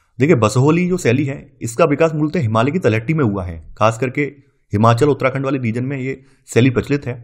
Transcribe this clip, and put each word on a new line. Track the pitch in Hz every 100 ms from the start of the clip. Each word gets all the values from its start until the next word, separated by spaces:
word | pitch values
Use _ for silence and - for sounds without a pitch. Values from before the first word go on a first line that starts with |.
| _ -
देखिए, | 143 147
बसोहली | 107 127 139 170 180
जो | 180
शैली | 135 151 139
है, | 143 135 _
इसका | - - 160
विकास | 147 165
मूलतः | 156 151 180
हिमालय | 117 110 127
की | 175
तलहटी | 135 110 113
में | 160 123
हुआ | 98
है। | 90 82 - -
खास | 107 113
करके | 127 131 143 - _ _ _
हिमाचल, | 104 113 117 -
उत्तराखंड | 135 131 135 139
वाले | 135
रीजन | 120 117 127
में | 139
ये | 127 135 _ _ -
शैली | 123 127
प्रचलित | 120 - 143 127
है, | 123